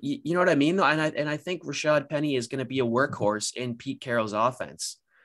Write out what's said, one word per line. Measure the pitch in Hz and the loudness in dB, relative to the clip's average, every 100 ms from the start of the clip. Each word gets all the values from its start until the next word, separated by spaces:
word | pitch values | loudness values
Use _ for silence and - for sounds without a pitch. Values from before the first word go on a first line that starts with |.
y-, | 139 139 | -4 -4
you | 151 | 0
know | 180 | 2
what | 180 | 4
I | 143 | 6
mean, | 151 190 | 4 4
though? | |
And | 143 156 | 4 4
I, | 156 | 0
and | 147 151 | 0 -2
I | 151 | -4
think | 180 175 | -6 -6
Rashad | 139 143 151 151 139 | -6 -2 2 2 2
Penny | 147 151 131 | -2 0 -2
is | 117 | -2
gonna | 135 | -6
be | 123 131 | -4 -2
a | 120 | 2
workhorse | 120 139 - 104 107 - | 2 0 0 0 0 -4
in | - 123 117 | -6 -8 -8
Pete | 135 139 | -8 -8
Carroll's | 131 117 107 | -4 -2 0
offense. | 104 120 127 76 - - - _ _ | 0 0 -2 -10 -8 -10 -12 _ _